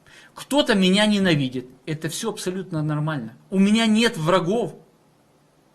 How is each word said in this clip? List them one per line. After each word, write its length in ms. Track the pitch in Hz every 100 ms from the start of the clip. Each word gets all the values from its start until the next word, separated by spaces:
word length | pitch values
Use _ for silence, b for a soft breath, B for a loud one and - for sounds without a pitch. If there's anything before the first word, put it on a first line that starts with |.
| _ B B
кто-то 400 | - - 277 285
меня 320 | 208 185 196 214
ненавидит. 600 | 202 190 151 131 127 123 - -
Это 220 | 151 160
всё 220 | - 226
абсолютно 520 | 202 185 185 185 160
нормально. 520 | 151 151 151 147 110 - -
У 80 | 190
меня 280 | 196 220 226
нет 300 | 214 233 196
врагов 580 | 156 185 165 226 180 - _ _ _ _ _ _ _ _ _